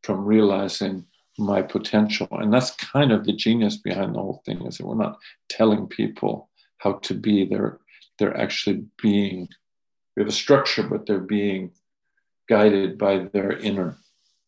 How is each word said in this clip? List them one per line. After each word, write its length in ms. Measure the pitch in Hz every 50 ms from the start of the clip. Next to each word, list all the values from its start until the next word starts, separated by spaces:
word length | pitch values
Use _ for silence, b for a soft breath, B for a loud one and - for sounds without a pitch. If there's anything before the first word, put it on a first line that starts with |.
| -
from 220 | - 98 95 101
realizing 800 | 104 110 110 107 101 98 95 98 95 - - 101 104 95 90 85 - _ _ _ _ _ -
my 240 | 107 101 101 95
potential? 680 | 92 - - 104 - - - 107 107 107 107 - 92 -
And 200 | - - - 104
that's 200 | 113 127 127 -
kind 400 | - - - - - 135 147 131 110
of 100 | 101 107
the 60 | -
genius 460 | 107 - - 110 113 120 110 101 104 -
behind 380 | - 92 92 - 98 82 165
the 40 | -
whole 220 | 98 98 - - _
thing, 200 | - - - -
is 120 | - - -
that 80 | -
we're 100 | - -
not 220 | 110 104 - - B B B B B _ _
telling 380 | - - 113 110 104 104 98 -
people 600 | - - 110 107 - - - 50 55 - - _ _ _ _ _ _ _
how 140 | - 101 98
to 200 | - - - -
be. 320 | 107 107 110 104 98 92
They're, 320 | 87 104 101 - - - - _ b b b b b _ -
they're 180 | 104 - -
actually 480 | - 113 - - - - 208 - - - - _ -
being, 460 | - 107 101 101 101 98 92 90 87 - - _ _ _ _ _ _ _ _ _ _ _ _
we 60 | - 104
have 40 | 107
a 60 | 107
structure, 500 | - - - 143 - - - - - 107
but 220 | - 101 101 -
they're 140 | - 104 95
being 520 | 90 - 107 104 101 101 95 95 92 90 - _ _ _ _ _ _ _ _ _ _ _ _ _ _ -
guided 480 | 113 104 107 107 101 98 98 95 90 -
by 220 | 104 98 98 95 90 95
their 200 | - 101 92 98 -
inner. 440 | - - 107 101 98 90 82 - - _ _ _ _ _ _ _ _ _